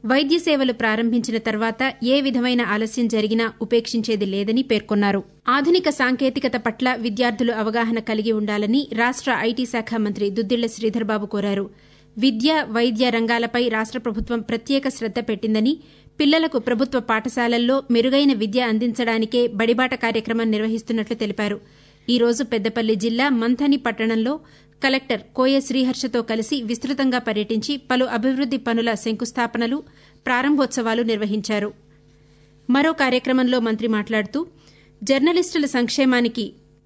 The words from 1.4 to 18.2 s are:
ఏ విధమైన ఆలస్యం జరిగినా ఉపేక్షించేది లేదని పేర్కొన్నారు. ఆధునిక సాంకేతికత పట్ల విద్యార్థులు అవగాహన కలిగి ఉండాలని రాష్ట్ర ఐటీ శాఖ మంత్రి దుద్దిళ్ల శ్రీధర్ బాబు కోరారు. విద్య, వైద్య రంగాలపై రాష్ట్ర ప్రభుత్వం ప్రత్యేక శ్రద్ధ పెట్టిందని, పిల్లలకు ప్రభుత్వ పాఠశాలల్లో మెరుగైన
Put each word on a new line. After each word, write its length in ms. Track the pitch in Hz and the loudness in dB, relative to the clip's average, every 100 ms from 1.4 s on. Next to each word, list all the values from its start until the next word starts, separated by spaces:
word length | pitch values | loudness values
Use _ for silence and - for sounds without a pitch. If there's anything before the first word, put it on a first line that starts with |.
| 220 214 226 226 262 254 | -2 -2 -2 0 -4 -2
ఏ 120 | 233 277 | 2 2
విధమైన 420 | 277 240 247 247 226 | 2 0 2 0 0
ఆలస్యం 400 | 208 220 247 233 | -2 -2 -2 0
జరిగినా 380 | 220 214 226 226 - | 0 0 0 0 -4
ఉపేక్షించేది 640 | 202 233 226 233 220 214 196 | 0 0 2 -4 -2 -2 -2
లేదని 360 | 190 202 233 | -2 0 0
పేర్కొన్నారు. 580 | 269 214 - 208 202 196 - _ - | 2 -2 0 2 2 0 -4 _ -2
ఆధునిక 400 | 269 294 359 320 | 2 4 4 2
సాంకేతికత 680 | 285 254 254 262 262 254 226 | 0 0 2 0 0 -2 -2
పట్ల 300 | 226 220 254 247 | -4 -2 -2 0
విద్యార్థులు 540 | 214 202 240 214 240 | -4 0 0 2 -2
అవగాహన 460 | 220 220 226 226 226 | 0 0 0 0 -2
కలిగి 320 | 226 220 220 | -2 -2 0
ఉండాలని 500 | 214 208 208 208 262 285 | 0 0 -2 2 0 0
రాష్ట్ర 360 | 220 240 262 269 214 | 0 0 0 -2 0
ఐటీ 220 | 226 233 240 | 0 -2 -2
శాఖ 240 | 233 220 226 | -4 -4 -2
మంత్రి 300 | 208 196 202 | -2 -2 -2
దుద్దిళ్ల 360 | 202 196 240 233 | -2 -2 -2 -2
శ్రీధర్ 400 | 226 220 226 214 | -2 -2 -2 -2
బాబు 180 | 214 202 | -4 -4
కోరారు. 380 | 208 202 196 196 - - - _ - | -4 -2 -2 -4 -12 -20 -20 _ 0
విద్య, 340 | 262 220 269 311 262 | 0 2 2 2 0
వైద్య 400 | 226 240 214 247 | 0 0 2 2
రంగాలపై 520 | 226 226 233 233 240 247 | 2 0 0 0 0 0
రాష్ట్ర 300 | 220 220 262 | 0 -4 -4
ప్రభుత్వం 420 | 240 214 - 233 | -6 -6 -4 -4
ప్రత్యేక 480 | 220 226 233 277 277 | -2 -6 0 0 0
శ్రద్ధ 300 | - 226 226 | -4 -6 -4
పెట్టిందని, 520 | 233 214 220 214 226 320 - - - - | -4 -4 0 2 2 0 -6 -20 -20 0
పిల్లలకు 400 | 294 320 320 269 | 4 4 2 0
ప్రభుత్వ 420 | 247 233 269 254 | -2 0 0 -2
పాఠశాలల్లో 760 | 233 220 240 - 233 240 240 269 269 | 0 -2 -2 -2 0 2 2 0 2
మెరుగైన 420 | 233 254 277 | 2 4 4